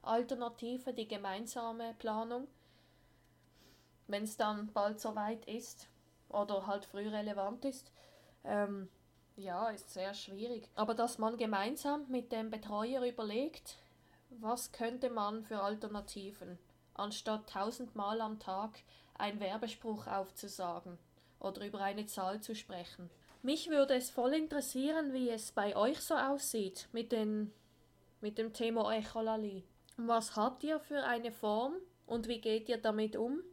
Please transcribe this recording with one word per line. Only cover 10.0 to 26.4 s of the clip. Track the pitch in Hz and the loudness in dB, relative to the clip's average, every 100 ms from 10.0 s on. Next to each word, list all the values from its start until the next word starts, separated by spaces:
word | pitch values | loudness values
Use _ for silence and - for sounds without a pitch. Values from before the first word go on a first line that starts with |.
| 190 | -4
schwierig. | 202 - 196 233 233 - | -4 -10 -6 -4 -6 -6
Aber | - 214 | 0 2
dass | 226 233 240 | 4 2 2
man | 220 226 | 0 2
gemeinsam | 226 202 208 311 285 294 269 | 2 2 2 0 0 0 0
mit | 254 - | -2 0
dem | 226 220 | -2 -2
Betreuer | 214 214 208 226 262 | -4 -2 0 2 2
überlegt, | 247 240 214 214 294 - - - - - - - _ 240 | 0 0 0 0 0 -4 -16 -18 -20 -20 -20 -20 _ -6
was | 220 247 - | -2 -2 -2
könnte | - 226 254 254 | -2 -2 0 0
man | 233 208 220 | 2 0 0
für | 220 214 | -2 0
Alternativen, | 196 214 214 208 202 202 196 214 180 180 - - _ | 0 0 -4 -6 -6 -10 -10 -10 -12 -14 -16 -20 _
anstatt | - 208 208 - 214 214 | -6 -4 -2 -2 -2 -2
tausendmal | 196 208 240 247 220 202 220 | -2 -2 -2 -8 -2 0 0
am | 220 214 | 0 -4
Tag | - 190 214 - - - - | -4 -2 -4 -8 -20 -20 -18
einen | - 208 208 | -4 -2 0
Werbespruch | 196 214 226 - 233 214 214 | -2 -2 -4 -4 -4 -4 -2
aufzusagen | 196 190 - 202 - 180 170 180 175 - - - - | -2 -2 -8 -10 -4 -4 -4 -8 -14 -18 -20 -20 -6
oder | 196 190 202 | -6 -4 -6
über | 202 | 0
eine | 196 202 214 | 0 0 -4
Zahl | - 185 214 | -2 -2 -2
zu | 214 | -4
sprechen. | 214 - 180 175 - 175 - - - | -8 -6 -10 -10 -12 -16 -16 -20 -4
Mich | 254 311 339 | 0 0 4
würde | 294 277 | 6 8
es | 254 254 | 6 2
voll | - 247 | 2 4
interessieren, | 311 311 294 269 254 277 320 285 | 4 2 0 0 0 2 2 2
wie | 262 247 | 2 2
es | 226 - | 0 -2
bei | - 202 196 | 0 2 6
euch | 226 311 | 4 4
so | - | 2
aussieht | 294 262 277 | 4 4 2